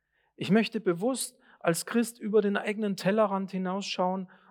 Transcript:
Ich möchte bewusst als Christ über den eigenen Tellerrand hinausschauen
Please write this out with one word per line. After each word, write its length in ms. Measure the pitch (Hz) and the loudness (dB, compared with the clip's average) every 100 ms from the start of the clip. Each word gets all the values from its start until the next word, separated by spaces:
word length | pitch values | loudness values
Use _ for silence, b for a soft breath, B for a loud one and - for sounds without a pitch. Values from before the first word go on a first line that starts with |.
| _ _ _ - | _ _ _ -10
Ich 140 | 143 | 2
möchte 300 | 214 202 220 | 4 4 0
bewusst 580 | 185 170 226 262 - _ b b | 0 0 0 -2 -6 _ b b
als 260 | 170 165 - | 0 0 0
Christ 320 | 233 233 - | -2 -2 -4
über 220 | 214 214 | 2 2
den 160 | 202 202 | 4 0
eigenen 400 | 208 208 208 185 | -2 -2 -2 0
Tellerrand 540 | 180 214 208 196 190 | 0 2 2 0 -4
hinausschauen 800 | 185 185 196 196 - 185 185 185 B B | -4 -4 -4 -6 -2 0 0 -6 B B